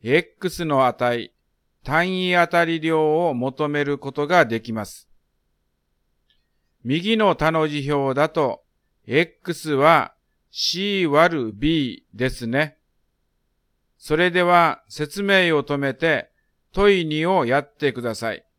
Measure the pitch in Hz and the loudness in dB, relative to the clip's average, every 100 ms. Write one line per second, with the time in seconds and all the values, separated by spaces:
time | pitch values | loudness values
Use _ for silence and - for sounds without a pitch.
0 | 110 151 170 _ 185 - 165 139 131 117 | 2 0 0 _ -8 -6 -2 2 2 0
1 | 123 120 98 _ _ _ _ _ - 156 | -2 -2 -8 _ _ _ _ _ -4 -2
2 | 180 185 185 175 170 170 165 165 160 160 | 0 -2 0 0 2 2 0 -2 -2 0
3 | 156 156 170 127 127 131 151 147 143 143 | 2 2 0 -2 -4 -4 -4 -2 -4 -4
4 | 139 139 147 180 127 113 113 110 101 - | -6 -6 0 2 2 -2 -6 -10 -10 -16
5 | _ _ _ _ _ _ _ _ _ _ | _ _ _ _ _ _ _ _ _ _
6 | _ _ _ _ _ _ _ _ 117 151 | _ _ _ _ _ _ _ _ -4 -2
7 | 190 226 208 156 151 160 156 147 139 147 | 0 2 2 2 0 0 0 -2 -4 -2
8 | 139 131 156 160 135 - _ _ _ _ | -2 0 0 0 -2 -4 _ _ _ _
9 | - 127 170 _ - 165 156 139 147 160 | -2 0 0 _ -10 -8 -4 2 4 4
10 | - _ _ _ _ - - 170 196 196 | 2 _ _ _ _ -6 -6 -4 -4 -2
11 | 170 143 175 165 113 101 143 165 131 82 | 2 4 4 2 -6 -4 -2 -2 -4 -8
12 | _ 101 127 - 117 131 151 _ _ _ | _ -4 -4 -4 -4 -2 -2 _ _ _
13 | _ _ _ _ _ _ _ _ _ _ | _ _ _ _ _ _ _ _ _ _
14 | - 151 180 175 175 175 165 - _ - | -4 0 2 2 4 6 4 0 _ -10
15 | 151 196 202 196 175 156 127 143 139 131 | -10 -6 2 2 4 0 0 -4 -4 -2
16 | 165 143 - _ _ _ _ - 202 190 | 0 0 -4 _ _ _ _ 2 4 4
17 | 160 156 165 190 120 135 147 _ 143 123 | 0 -2 0 0 2 0 -2 _ -2 -2
18 | 120 107 113 101 _ | -6 -6 -8 -8 _